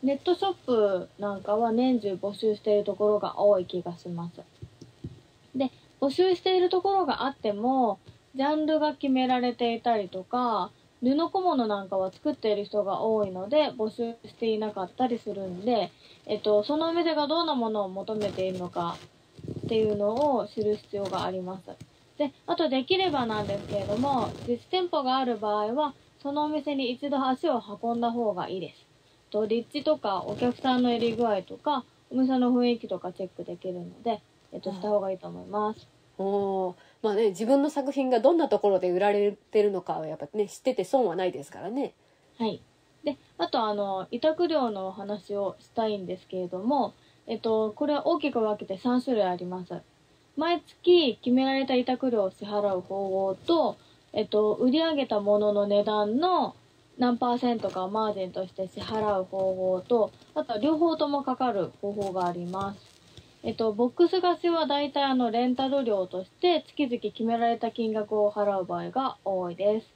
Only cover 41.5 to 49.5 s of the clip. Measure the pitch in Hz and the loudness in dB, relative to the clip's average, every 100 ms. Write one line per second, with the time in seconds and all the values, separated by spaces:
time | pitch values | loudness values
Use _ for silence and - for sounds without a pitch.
41.5 | - 156 240 254 _ _ _ _ _ 226 | -12 -8 -6 -6 _ _ _ _ _ -6
42.5 | 151 - _ _ _ - 269 _ _ 339 | -6 -14 _ _ _ -6 -6 _ _ -2
43.5 | 269 220 208 202 190 185 240 311 320 349 | 0 0 -2 -2 -4 -6 0 0 2 0
44.5 | 311 247 202 190 190 202 208 - 202 196 | 2 0 -2 -8 -8 -8 -8 -6 -4 -4
45.5 | - - - 220 208 180 180 - 185 180 | -6 -12 -4 -2 -2 -6 -10 -8 -8 -6
46.5 | 185 208 285 240 - _ _ - 220 226 | -4 0 0 0 -4 _ _ -10 -6 0
47.5 | 220 220 214 294 294 - 330 302 240 220 | 0 0 -2 0 0 2 0 0 0 -2
48.5 | 208 185 190 247 247 247 240 185 180 180 | -2 -6 -6 0 0 0 0 0 0 -6